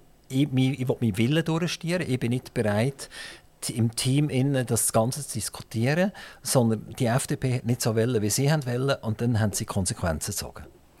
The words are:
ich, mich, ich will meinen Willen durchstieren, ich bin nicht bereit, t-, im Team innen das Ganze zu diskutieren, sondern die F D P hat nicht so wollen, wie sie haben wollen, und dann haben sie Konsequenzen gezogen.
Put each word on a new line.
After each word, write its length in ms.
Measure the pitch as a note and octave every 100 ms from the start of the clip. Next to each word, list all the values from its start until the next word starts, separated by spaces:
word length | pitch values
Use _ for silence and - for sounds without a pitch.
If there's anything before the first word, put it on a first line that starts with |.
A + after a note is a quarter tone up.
| - - -
ich, 200 | C3 C#3+
mich, 260 | C3 C3 C#3
ich 80 | B2+
will 120 | A#2
meinen 180 | A#2 G2+
Willen 260 | A#2 D#3
durchstieren, 640 | D#3+ D#3+ E3+ - D#3+ F3+ D#3
ich 120 | B2+
bin 100 | A#2
nicht 240 | B2 -
bereit, 560 | - G#2+ G#2 A2 - - - - - - _
t-, 140 | -
im 200 | - A#2
Team 360 | - B2+ C3+ D3+
innen 360 | C3 C3+ C3+ B2
das 260 | A2+ -
Ganze 320 | A#2+ A2+ D3
zu 100 | C3+
diskutieren, 760 | A2+ - - - A2+ A#2+ D#3+ G3 - - -
sondern 440 | - C3+ A#2 A2 - -
die 80 | A#2+
F 200 | B2 -
D 100 | D3
P 200 | C3 B2
hat 100 | A2+
nicht 160 | B2
so 120 | A#2+
wollen, 280 | A2 A#2 B2+
wie 80 | G#2
sie 200 | G2+ C#3
haben 140 | D#3
wollen, 320 | B2 B2 C#3 C3+
und 180 | A2 G#2
dann 180 | A#2+ A2+
haben 140 | G#2+
sie 140 | - G#2+
Konsequenzen 640 | G#2 F2+ - F2 D#2 -
gezogen. 340 | - C#2+ - - - _ -